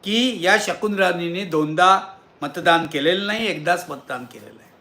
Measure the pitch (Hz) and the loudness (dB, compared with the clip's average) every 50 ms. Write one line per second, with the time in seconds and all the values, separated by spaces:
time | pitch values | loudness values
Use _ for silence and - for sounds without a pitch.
0 | - 196 208 226 240 262 233 190 165 180 202 214 208 - - - - 214 208 190 | -4 -2 0 0 0 0 -2 0 2 4 4 4 4 0 -4 -2 -2 -4 0 2
1 | 196 180 175 170 170 170 170 185 202 185 160 156 151 151 156 160 180 185 190 190 | 2 2 2 0 -4 -4 -4 -6 -6 -2 0 0 0 0 2 4 6 6 6 4
2 | - - - - _ _ _ _ - 147 147 175 160 170 165 165 165 151 - 147 | 2 -6 -18 -20 _ _ _ _ -10 -8 -8 -2 2 4 4 4 2 0 -4 -2
3 | 139 160 180 190 202 202 208 220 226 208 175 156 151 160 175 175 - - 147 131 | 0 0 0 0 -2 -4 -4 -2 -2 -4 -4 -4 0 -2 -2 -2 -2 -10 -12 -14
4 | - - 143 127 123 120 - 113 104 - 117 113 - - _ _ | -10 -10 -10 -10 -10 -14 -18 -20 -20 -20 -20 -20 -20 -20 _ _